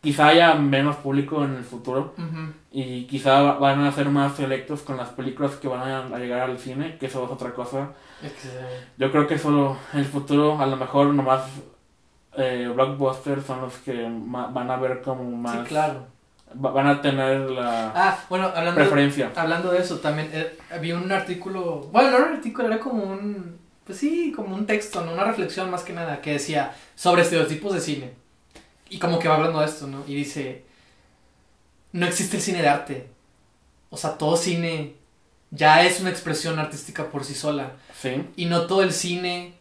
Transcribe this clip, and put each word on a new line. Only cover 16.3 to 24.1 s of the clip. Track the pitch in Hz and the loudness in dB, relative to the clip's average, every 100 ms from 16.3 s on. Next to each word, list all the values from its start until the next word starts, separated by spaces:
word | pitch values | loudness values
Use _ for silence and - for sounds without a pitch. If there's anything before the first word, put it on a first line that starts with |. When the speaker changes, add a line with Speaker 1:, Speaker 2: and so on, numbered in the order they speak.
| _ _ 127 | _ _ -6
Speaker 1:
va-, | 135 | -2
van | 135 143 | 2 4
a | 139 | 4
tener | 147 135 131 135 135 | 2 0 2 2 0
la | 127 120 117 110 | -2 -2 -2 -2
Speaker 2:
Ah, | 110 190 - - | 2 2 2 -4
bueno, | 185 185 | -2 -2
hablando | 165 170 170 | 0 0 4
Speaker 1:
preferencia. | 139 143 139 139 117 170 | 4 6 4 2 -4 -2
Speaker 2:
hablando | 160 170 180 | 0 0 2
de | 180 | 0
eso, | 180 156 | 0 -2
también, | 151 156 156 | -2 -2 -4
eh, | 156 165 - - | -6 -6 -10 -14
había | 170 160 175 | -8 -4 -4
un | 185 | -2
artículo, | 190 - 175 190 190 175 156 139 | -2 -2 -8 -6 -6 -4 -6 0
bueno, | 220 269 | 4 6
no | 254 | 6
era | 320 | 4
un | 302 | 0
artículo, | 233 - 226 | -6 -4 -2
era | 220 | -2
como | 277 233 | -2 -4
un, | 196 196 208 202 175 170 _ _ | -4 -6 -6 -8 -12 -16 _ _
pues | - 190 | -16 -4
sí, | 285 | -2